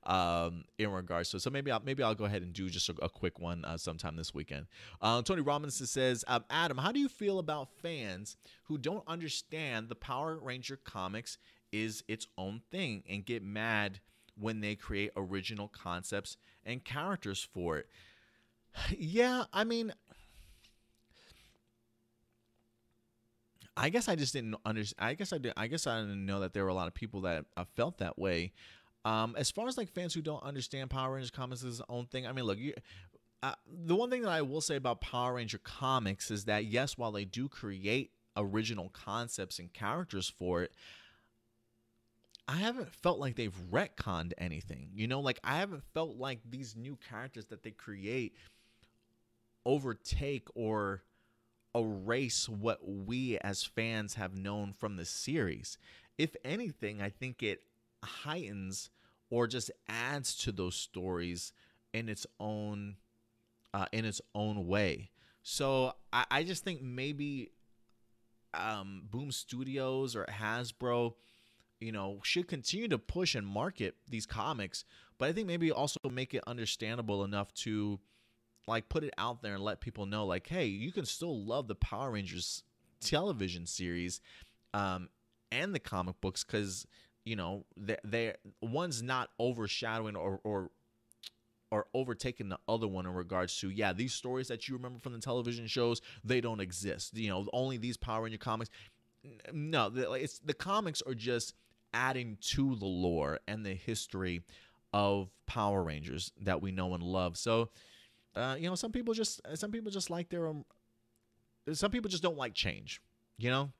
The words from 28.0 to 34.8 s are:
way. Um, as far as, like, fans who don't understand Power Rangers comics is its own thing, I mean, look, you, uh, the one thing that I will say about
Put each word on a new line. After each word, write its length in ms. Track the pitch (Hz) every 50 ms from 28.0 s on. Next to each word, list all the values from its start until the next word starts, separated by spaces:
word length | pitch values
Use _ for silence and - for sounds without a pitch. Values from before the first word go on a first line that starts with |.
| 98 85 - -
way. 340 | 92 95 90 82 85 98 - - - - - - _ _ _ _ _
Um, 320 | 107 110 110 110 113 117 -
as 100 | 139 -
far 160 | - - 226 254
as, 80 | 254
like, 160 | 247 220 180
fans 200 | - 180 180 170
who 100 | - 170
don't 200 | 151 156 151 139
understand 480 | - 139 143 139 123 - - 135 135 127
Power 240 | - 135 131 131 131
Rangers 160 | 135 131 120
comics 320 | - 139 131 123 127 120
is 160 | 127 127 120 117
its 100 | 113 -
own 180 | 120 123 123
thing, 200 | 123 - 131 127
I 60 | 117
mean, 140 | 131 131 123
look, 120 | 110 98 104
you, 160 | 120 147 - - - - - - - - _ - _ _ _ _ -
uh, 100 | 135 - - _
the 300 | - 165 175 170 165 175
one 160 | 202 240 247
thing 120 | 254 247
that 100 | 233 202
I 100 | 170 160
will 180 | 151 131 139 156
say 140 | 147 - 156
about 260 | 139